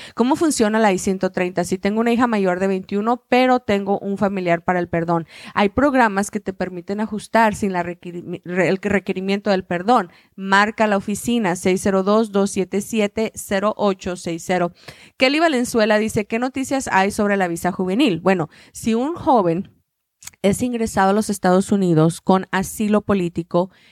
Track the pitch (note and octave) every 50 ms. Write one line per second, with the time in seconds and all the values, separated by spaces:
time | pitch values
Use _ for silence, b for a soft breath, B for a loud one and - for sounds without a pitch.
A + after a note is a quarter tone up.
0 | B B - - A#3 B3+ D#4 - E4+ D#4 - - A3 G#3 A3 A3+ A3 G3+ F#3 -
1 | - G3 F#3+ F#3+ F#3 F#3 - F#3 F3+ F3+ F#3 F3+ F3+ F3+ F#3 F#3 - G3+ G#3+ A3
2 | A#3 A#3 A#3 A3+ C4 B3 A3 G3+ F#3+ F#3 F3+ F3+ F#3+ G3 F#3+ F#3 F#3 - G3+ G3+
3 | G#3+ A#3 B3+ A#3+ _ _ B3 B3 B3+ B3+ B3+ B3 - - G3+ G3+ G3 G3 G3+ -
4 | - G3+ G3 F#3+ G#3 G3 G3+ F#3+ F3+ E3+ E3+ E3+ - F#3+ F3+ F3 F3 F3 E3+ E3
5 | E3 E3+ E3+ E3 D#3+ B B B B B B - G#3 G3+ - B3+ C4+ D4 C4 C4
6 | A#3 G#3+ F#3+ G3 G#3 - - G3+ - G3 F#3+ - F#3 F#3 F#3 F3 E3+ - G3+ G#3+
7 | A3 - A3 G3 - - - A3+ A3+ G#3+ G3 - G#3+ G3 F#3 F3 E3+ F3 F3 -
8 | - F3 E3+ F3 - - F3+ - - E3+ F3+ F#3+ E3+ D3 F#3 F3+ - G3+ G3+ F#3
9 | F#3 G3+ F#3 F#3+ F#3+ G3 G3 G#3 - G#3+ F#3+ F#3 - - F3 F3 F#3 A3 B3+ A3+
10 | F3+ E3 b b b b b F#3+ F#3+ G3 G3 G3+ G#3 A3 - - A3 G#3+ G3+ G3+
11 | - G#3+ G3+ - - A#3+ A#3+ A#3 G#3+ F3 F3+ F#3+ - F#3+ F#3 F#3+ - G#3 F#3+ F#3+
12 | F#3 G3+ G#3 A3 A3+ G#3 F#3+ G3 G3 G3+ - G3 F3+ F3+ F#3+ G3+ G3 - A3+ A3
13 | G#3 G#3 - A3 A3 - - - - - G#3 F#3+ G3+ G#3+ - - G#3 G3+ F#3+ F#3+
14 | - F#3+ F3+ F#3 - F3 E3 E3 - - F3+ F3+ F3 F3 B B B B B B
15 | B B B - C4 C4 C#4+ D#4 E4+ E4 C#4 A#3+ B3 - - A3+ G#3+ A3 G#3 G#3+
16 | G#3+ A3 - A3+ G#3 - A3+ A3+ B3 C4 - C4+ C4+ - C#4 C4+ - - - F#3+
17 | F#3+ G3+ - - G#3 G3+ G3+ G3 F#3 F3 E3+ E3+ - F3 F3+ - F#3 F#3 F#3 B3
18 | D#4 A#3 E3 E3 F#3 F#3 F#3+ F3 D3+ B B B B B - - - A#3 A3 A#3
19 | C4 D4+ F4 - - D#4+ C4 A3 F3+ E3+ E3 F#3+ - - _ _ _ _ _ _
20 | _ _ _ _ - - - _ - G3 G3+ - B3+ B3 A#3+ A3 A3+ A3 - G#3
21 | F#3+ F#3+ G3+ A3 A3 - G3+ - - F3+ F3+ F#3+ G3 - G#3 G3 F#3+ F3 E3 D#3
22 | D#3 E3+ E3+ - - - F#3+ F#3+ F#3 - - F#3+ F#3+ - - - A3 G3+ G#3+ G#3
23 | - - G3+ G3 F3 E3+ - E3+ E3+ - - F3 F#3 F#3 b b b b